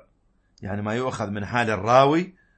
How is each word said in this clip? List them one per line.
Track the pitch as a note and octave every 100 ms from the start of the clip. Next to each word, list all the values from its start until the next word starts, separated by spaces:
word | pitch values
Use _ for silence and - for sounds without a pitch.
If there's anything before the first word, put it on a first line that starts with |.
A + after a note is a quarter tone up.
| - _ _ _ _ _
يعني | - G#2
ما | G#2
يؤخذ | A#2 B2+ B2 G#2
من | G#2 G2
حال | A#2+ A2+
الراوي | G#2 G#2 B2+ C#3 D#3+ F3+ - _